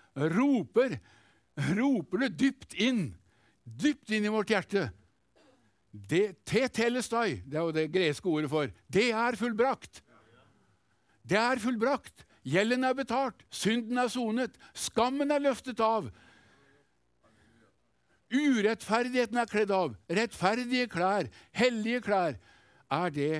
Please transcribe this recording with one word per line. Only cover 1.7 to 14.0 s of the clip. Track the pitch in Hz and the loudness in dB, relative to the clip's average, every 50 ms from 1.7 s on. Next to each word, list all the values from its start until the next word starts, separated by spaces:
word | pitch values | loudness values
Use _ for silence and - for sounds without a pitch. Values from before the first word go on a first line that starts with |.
| 170 208 | 0 2
roper | 247 285 269 208 156 - - 196 269 | 2 2 2 0 -2 -2 -2 -2 -2
det | 254 175 139 | -2 0 0
dypt | 262 269 - - - - - 175 | 0 0 0 -2 -16 -16 -4 -2
inn, | 202 254 262 226 170 117 87 - _ _ _ _ _ _ _ _ _ | 0 0 2 0 -2 -4 -6 -12 _ _ _ _ _ _ _ _ _
dypt | 120 110 117 196 302 294 - _ - 214 | -18 -12 -2 -2 -2 -2 -2 _ -4 -2
inn | 214 208 208 | 0 0 0
i | 214 | 0
vårt | 220 202 - 220 | -2 0 2 0
hjerte. | 196 - - 202 196 170 113 - - _ _ _ _ _ _ _ _ _ _ _ _ _ _ _ _ _ _ - | 0 0 0 -2 -2 -2 -2 -6 -12 _ _ _ _ _ _ _ _ _ _ _ _ _ _ _ _ _ _ -20
Det, | 107 101 98 135 170 208 208 180 _ _ - | -20 -8 -2 0 0 0 0 -4 _ _ 0
tetelestai, | - 214 269 247 - - 220 240 240 254 240 - - 233 233 208 139 95 90 | 0 0 0 2 0 0 0 0 0 -2 -4 -2 -2 -2 0 0 -2 -4 -8
det | 135 139 151 | -6 -4 -2
er | 170 165 | -2 -2
jo | 156 | 0
det | 156 156 156 156 | -2 -2 0 0
greske | 190 185 156 147 - - 190 | 0 2 2 0 -2 -2 -2
ordet | 160 151 151 139 | 0 0 0 0
for, | 139 156 147 113 95 - _ _ | 0 -2 -2 -2 -6 -12 _ _
det | - 185 226 247 226 | 0 0 2 2 0
er | 220 233 247 247 180 | 0 0 -2 -2 -2
fullbrakt. | 214 247 226 214 233 269 254 - - - _ - _ _ _ - _ _ - - _ _ _ _ _ _ _ _ _ _ _ _ _ _ _ _ _ | -2 -4 0 2 2 2 2 -2 -8 -20 _ -20 _ _ _ -20 _ _ -20 -20 _ _ _ _ _ _ _ _ _ _ _ _ _ _ _ _ _
Det | 117 175 208 | 0 2 2
er | 226 240 262 254 | 4 2 0 0
fullbrakt. | 202 247 254 220 214 254 285 240 - - _ - - _ _ _ _ | 0 -2 0 0 0 0 0 -2 -4 -10 _ -20 -20 _ _ _ _
Gjelden | 131 139 180 208 226 247 254 262 | 0 2 2 2 2 2 2 2
er | 262 262 269 | 0 0 -2
betalt, | 269 - 226 254 269 254 - _ - _ - | -2 -2 -2 -2 -2 -2 -4 _ -20 _ -12
synden | - - 196 220 240 233 214 247 247 | -2 0 0 0 0 0 -2 -2 0